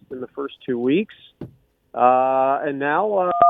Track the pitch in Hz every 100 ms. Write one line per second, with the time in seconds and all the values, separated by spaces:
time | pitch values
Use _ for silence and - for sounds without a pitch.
0 | _ 127 123 - 139 - - 120 123 170
1 | 220 - - _ - _ _ _ _ 120
2 | 123 127 131 131 135 139 151 139 143 160
3 | 214 196 180 -